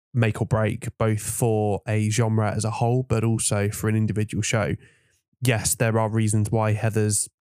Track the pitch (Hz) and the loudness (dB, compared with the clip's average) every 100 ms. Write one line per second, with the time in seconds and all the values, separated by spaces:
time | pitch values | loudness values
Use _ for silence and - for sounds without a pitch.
0 | _ 127 110 - 107 113 110 113 - - | _ 0 0 0 -2 0 0 -4 -8 -2
1 | 113 107 - - 120 107 107 98 - 107 | -2 -2 -4 -2 0 0 0 -4 -2 -2
2 | 107 107 110 110 107 107 110 - 117 127 | 0 0 0 0 0 -2 -4 -2 0 0
3 | 127 113 113 110 - 104 101 - 110 110 | 0 0 2 0 0 0 0 -2 0 2
4 | 107 101 104 101 - 113 78 95 - _ | 0 -2 -2 -2 -2 0 0 -4 -8 _
5 | _ _ _ _ 127 110 - - 113 110 | _ _ _ _ 0 2 0 0 2 2
6 | 110 113 107 107 101 110 107 104 113 107 | 2 2 2 2 2 2 2 0 0 0
7 | 107 104 - _ | 2 0 -4 _